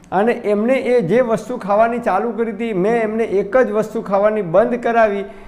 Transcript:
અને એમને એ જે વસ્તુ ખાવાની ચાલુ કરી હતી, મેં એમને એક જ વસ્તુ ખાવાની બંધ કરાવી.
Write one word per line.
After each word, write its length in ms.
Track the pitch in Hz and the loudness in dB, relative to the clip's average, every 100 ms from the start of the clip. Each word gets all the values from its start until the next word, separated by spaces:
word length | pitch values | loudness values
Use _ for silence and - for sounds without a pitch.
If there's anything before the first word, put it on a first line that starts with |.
| - | -4
અને 200 | 180 226 | 0 0
એમને 420 | 233 202 208 226 | 0 0 0 0
એ 280 | 262 240 247 | 0 2 0
જે 200 | 165 226 | 2 2
વસ્તુ 360 | 240 220 220 247 | 2 -2 -4 -6
ખાવાની 420 | 185 202 226 240 | 0 2 2 0
ચાલુ 320 | 233 185 233 | -2 0 -2
કરી 200 | 208 233 | -2 -4
હતી, 220 | 202 233 | -4 -4
મેં 280 | 190 196 233 | 0 0 0
એમને 220 | 220 220 | 0 -2
એક 340 | 226 190 202 254 | 0 -2 2 2
જ 140 | 226 | 2
વસ્તુ 300 | 208 214 226 | 0 -2 -4
ખાવાની 400 | 185 196 208 214 | -2 2 2 0
બંધ 420 | 175 175 233 240 | 0 2 2 0
કરાવી. 420 | 233 233 220 202 196 - | 0 2 2 0 -6 -12